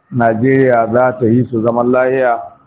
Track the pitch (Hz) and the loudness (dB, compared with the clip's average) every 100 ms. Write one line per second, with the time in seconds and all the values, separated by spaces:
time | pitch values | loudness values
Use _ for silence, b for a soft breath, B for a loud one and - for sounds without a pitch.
0 | - 127 117 110 127 135 131 120 113 120 | -10 -2 0 0 2 2 2 2 0 0
1 | 127 123 117 120 113 117 113 117 123 127 | 0 0 0 0 0 -2 -2 0 0 0
2 | 127 131 127 117 - - | 0 0 -2 -2 -8 -20